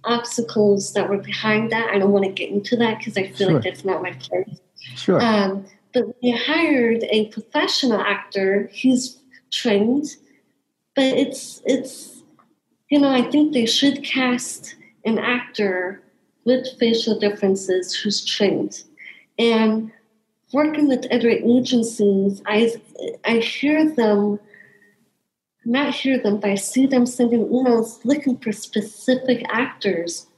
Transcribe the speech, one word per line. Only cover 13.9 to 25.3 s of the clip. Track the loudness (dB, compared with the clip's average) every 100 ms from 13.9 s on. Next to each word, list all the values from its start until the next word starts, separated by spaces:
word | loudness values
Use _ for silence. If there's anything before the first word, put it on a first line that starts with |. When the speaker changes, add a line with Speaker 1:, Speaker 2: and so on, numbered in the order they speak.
| 0
Speaker 1:
cast | -4 -2 0 -2 -4 -12 -16 -20 -20 _
an | -4 -2
actor | 0 -4 -4 -4 -2 -2 -4 -8 _ _ _ _
with | 0 0 0 -2
facial | 2 2 0 0
differences | 0 0 0 0 0 -2 -2
who's | -4 -4 -4
trained. | -4 0 0 0 -4 -8 -20 _ -20 -20 _ 0
And | 2 4 2 2 -4 -14 _ _ _ _ _
working | 0 0 2 2
with | 2 0
other | 0 2
agencies, | 2 4 2 4 0 0 2 2 4 2 -2
I, | -2 2 2 0 -14 -12 -12 -6
I | 0 0
hear | 0 -2 0 2 2
them, | 2 2 4 2 -2 -8 -20 -20 _ _ _ _ _ _